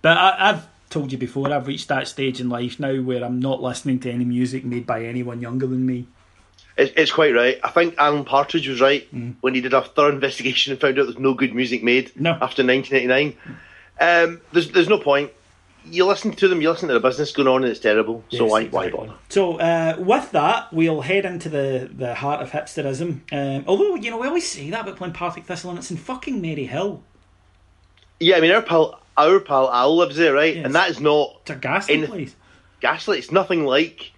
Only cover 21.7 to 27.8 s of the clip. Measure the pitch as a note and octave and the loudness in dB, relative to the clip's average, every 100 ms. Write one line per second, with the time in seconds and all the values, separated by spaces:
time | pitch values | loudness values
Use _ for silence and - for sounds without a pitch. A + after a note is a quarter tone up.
21.7 | C3 B2+ C3 B2 A#2 C#3+ D3 C3+ D3 - | -2 -6 -8 -8 -6 -4 -4 -6 -8 -8
22.7 | - C#3 C3 E3+ C3+ - D3 C#3 C#3 C#3 | -8 -6 -6 -6 -8 -8 -6 -4 -6 -2
23.7 | F#3+ G#4 F4 A3+ A3+ B3+ E4+ E4+ - C#3+ | 2 2 0 -6 -6 -4 -4 -4 -10 -8
24.7 | G#3+ G#3+ F3 F3+ E3 F3 E3+ - F3 F3+ | -8 -8 -10 -12 -8 -8 -8 -12 -10 -10
25.7 | F3 F3+ D#3+ - B3+ - A#3+ E3 D3+ B2+ | -12 -10 -12 -10 -10 -8 -6 -6 -6 -6
26.7 | C3+ G3+ D#3+ _ _ _ _ _ _ _ | -4 -6 -8 _ _ _ _ _ _ _
27.7 | _ | _